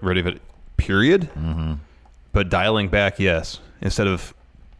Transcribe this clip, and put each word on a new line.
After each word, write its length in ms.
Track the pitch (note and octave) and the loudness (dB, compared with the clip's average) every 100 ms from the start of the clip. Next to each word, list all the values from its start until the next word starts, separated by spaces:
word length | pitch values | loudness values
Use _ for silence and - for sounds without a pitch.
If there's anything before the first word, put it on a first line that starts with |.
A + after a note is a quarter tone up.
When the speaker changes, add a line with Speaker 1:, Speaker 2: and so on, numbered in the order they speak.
Speaker 1:
rid 160 | F#2+ F2+ | 0 0
of 100 | F2 | 0
it, 140 | - - - - - | -6 -14 -20 -4 -2
period. 520 | - G2 B2+ F#3+ D#3+ D2+ | 0 2 4 4 0 -6
Speaker 2:
Mm-hmm. 360 | D#2+ D#2+ D#2+ D2 - - - - - | -4 -4 -4 -6 -10 -20 -20 -20 -4
Speaker 1:
But 180 | G#2+ F#2 | -2 0
dialing 400 | F#2 G2+ A2 G2 | 0 2 0 0
back, 300 | G#2 G2 - | 2 0 2
yes. 400 | F#2+ E2 - - - - | 2 2 -2 -12 -18 -8
Instead 260 | G2 - G2+ | -4 0 0
of 260 | F2+ - - - - - - | 0 -6 -18 -20 -20 -20 -20